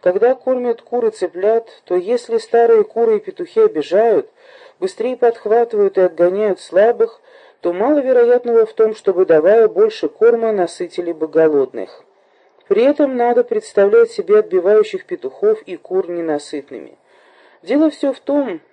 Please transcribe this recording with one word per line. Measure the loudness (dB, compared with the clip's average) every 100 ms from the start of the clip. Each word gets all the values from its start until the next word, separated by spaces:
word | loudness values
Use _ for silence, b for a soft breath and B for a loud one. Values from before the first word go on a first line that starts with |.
Когда | 0 0 0
кормят | 0 -2 -4 -4 -6
кур | _ -4 -4
и |
цыплят, | -4 -8 -2 0 -2 -4 -20 _
то | -4
если | -2 -6 -4 -8
старые | -2 0 4 4
куры | 2 -2 0 0
и |
петухи | -4 -12 -6 0
обижают, | 0 0 -2 0 2 0 -2 B B B B B
быстрее | -10 -6 -8 -2
подхватывают | -2 -2 -2 0 0 0 0 2
и |
отгоняют | 0 2 0 0 -4 -4
слабых, | -2 2 2 2 -4 -4 b b b b
то | -6
маловероятного | -4 0 0 2 2 2 2 2 0 0
в |
том, | 0 -2 0
чтобы, | -4 0 2
давая | 2 4 4 2
больше | 2 0 0 -8
корма, | 0 2 2 -2
насытили | -2 -4 -6 -10 -8 -8
бы | -8 -4
голодных. | 0 2 2 -2 -6 -14 -16 _ b b b b b _
При | 0
этом | 0 2 -2 0
надо | 0 0
представлять | -2 -4 -4 0 2 4 2
себе | -2 0 0
отбивающих | 2 -2 2 2 0 -6 -10
петухов | -12 -12 -4 -2 -2
и | -6 -18
кур | -6 -6 -4
ненасытными. | -8 -6 -6 -8 -14 -12 -18 -18 _ b b b b b b
Дело | -4 0 0
всё | 0 -6
в | -4
том | -4 -2 -2 -8 _